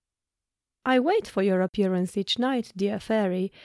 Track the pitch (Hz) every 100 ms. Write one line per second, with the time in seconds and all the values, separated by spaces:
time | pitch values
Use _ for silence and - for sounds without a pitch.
0 | _ _ _ _ _ _ _ _ 254 254
1 | 269 427 - - 196 185 185 - 190 185
2 | 180 - 190 - 247 262 - 185 202 208
3 | - 220 196 180 190 -